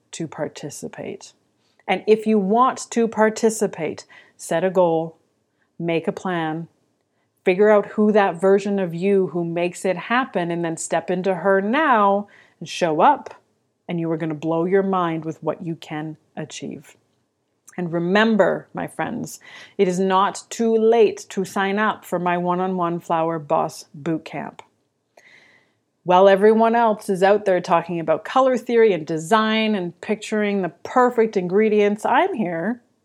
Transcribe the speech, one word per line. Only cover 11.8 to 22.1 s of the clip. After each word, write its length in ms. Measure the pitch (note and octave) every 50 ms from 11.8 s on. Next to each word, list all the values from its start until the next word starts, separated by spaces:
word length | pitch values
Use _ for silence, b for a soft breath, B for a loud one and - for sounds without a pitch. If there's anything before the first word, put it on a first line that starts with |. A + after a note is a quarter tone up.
| D#4+ D4+ B3+ A3 G3+ G3+ G3 G3+ G#3 - b b b b b b
and 100 | F3 E3
show 320 | - - F3+ E3+ D#3 D3+
up, 320 | F#3+ C4 D4 C4+ A#3+ - - - _ _ _ _ _ _ _ _ _ -
and 120 | F3 E3+
you 120 | E3 E3
are 60 | E3 D#3
gonna 180 | E3+ D#3+ D#3+
blow 300 | D3 C#3+ D#3+ E3 E3 E3+
your 180 | F3+ F#3 G3 G3
mind 420 | F#3+ F#3+ F#3 F3+ E3+ E3 D#3+ D3+
with 160 | D#3+ D#3 -
what 220 | - D#3 - - F#3
you 100 | E3 E3
can 400 | D#3+ - - D#3+ D3+ D#3 D#3+ D#3 - _ _ _
achieve. 600 | - D#3+ - - - - D#3 - C#3+ D#3 - - _ _ _ _ _ _ _ _ _ _ _ _ _ _ - -
And 160 | - F3+ E3+
remember, 760 | D#3+ E3+ E3+ E3+ F#3 G#3 A3 A3+ A3+ G3+ F#3 E3 D#3 D3+ D#3 _ -
my 140 | E3+ E3+ D#3
friends, 520 | - - D#3+ D#3+ E3 E3 D#3+ D#3+ - - B B B B B B B B
it 100 | G3 F3+
is 120 | F3+ F3+
not 440 | F#3+ F#3+ F#3+ F#3 G3 G3 F3 - - -
too 260 | - - A#3 A3+ A3+
late 500 | A3+ A3 A3 A3+ A#3 A3 F#3 - - - -
to 140 | - - F#3+
sign 360 | - - G#3 F#3+ G3 G3 G#3
up 260 | G#3+ G#3+ F#3+ - -
for 140 | -